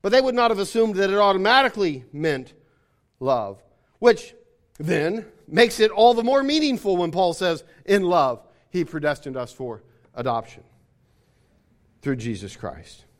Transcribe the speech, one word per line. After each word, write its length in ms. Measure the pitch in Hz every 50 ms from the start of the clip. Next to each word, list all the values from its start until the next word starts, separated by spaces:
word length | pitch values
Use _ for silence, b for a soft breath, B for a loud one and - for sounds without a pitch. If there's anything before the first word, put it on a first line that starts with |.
But 80 | - 202
they 100 | 226 262
would 140 | 262 262 240
not 160 | 247 240 233
have 80 | 226 190
assumed 380 | 196 - - 226 226 220 202
that 140 | 185 196 190
it 60 | 196
automatically 880 | 202 208 202 190 190 190 208 240 269 269 247 - 214 196 170 143 131 120 -
meant 400 | - 143 156 160 143 131 131 - - _ _ _ _ _ _ _ _ _ _ _ _ _
love, 420 | 127 135 131 120 107 98 98 - _ _ _ _ _ _ _ _
which 340 | 214 240 220 - - - - - _ _ _ _ _ _ _ -
then 480 | 156 160 175 156 151 165 202 226 - - - _ _ -
makes 320 | 147 185 240 226 - -
it 100 | 214 214
all 220 | 214 - 220 240
the 120 | 240 226 226
more 180 | 240 269 277
meaningful 540 | 277 269 294 311 311 285 254 202 - 202 185
when 160 | 175 175 165
Paul 200 | 151 185 190 175
says, 320 | 165 - 190 180 165 151 b b b b b
"In 160 | - 202 202
love, 400 | 185 175 180 170 143 131 120 110 - b b b b b
he 160 | - 180 165
predestined 520 | - - 156 147 147 143 139 - 143 127
us 160 | 131 123 117
for 300 | - - 131 123 113 110 b b b b b b b
adoption 500 | - 123 131 117 113 113 - - - - _ _ _ _ _ _ _ _ _ _ _ _ _ _ _ _ _ _ _ _ _ _ _ _ _ _ _
through 140 | - 143 135
Jesus 400 | 120 110 120 110 92 101 95 -
Christ." 480 | - - 90 - 78 82 - - - _ _ _